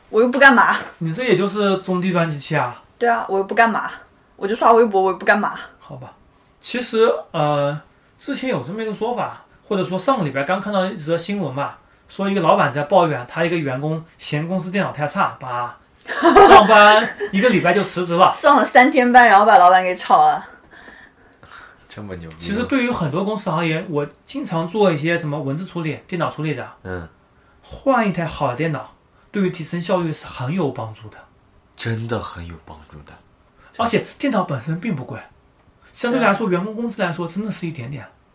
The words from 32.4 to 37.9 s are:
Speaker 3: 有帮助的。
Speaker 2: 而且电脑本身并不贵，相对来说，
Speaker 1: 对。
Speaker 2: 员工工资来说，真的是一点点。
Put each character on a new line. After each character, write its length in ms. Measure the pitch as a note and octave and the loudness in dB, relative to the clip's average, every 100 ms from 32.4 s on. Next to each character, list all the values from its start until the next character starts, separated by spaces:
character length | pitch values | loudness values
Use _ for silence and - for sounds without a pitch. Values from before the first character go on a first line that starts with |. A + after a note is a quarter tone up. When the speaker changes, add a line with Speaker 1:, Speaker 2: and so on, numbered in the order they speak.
| E2+ | -14
Speaker 3:
有 80 | E2 | -16
帮 140 | - D#2 D2+ | -20 -20 -20
助 120 | D2+ | -20
的。 120 | D2+ - _ _ _ _ _ - | -20 -20 _ _ _ _ _ -6
Speaker 2:
而 100 | A#3 | -2
且 180 | G#3 - - | -2 -4 -8
电 120 | C#4+ | -4
脑 120 | G3 | -2
本 180 | F3+ C3+ | -4 -6
身 180 | D#3 E3 | -8 -8
并 160 | A#3 D3 | -6 -6
不 80 | |
贵， 160 | B2+ A2 - _ _ _ _ _ _ | -8 -14 -18 _ _ _ _ _ _
相 200 | - A#3+ | -8 -2
对 100 | B3 | 0
来 100 | A3 | 2
说， 160 | G3 A3 | 0 0
Speaker 1:
对。 40 | |
Speaker 2:
员 120 | F3 | -2
工 120 | G#3 G#3+ | -4 -6
工 120 | A#3 | -8
资 140 | - | -4
来 100 | F3+ | -4
说， 160 | E3 E3+ | -4 -8
真 160 | F3+ | -6
的 80 | G#3+ | -8
是 140 | F3 E3 | -8 -8
一 60 | |
点 180 | D3+ | -10
点。 160 | A#2+ | -12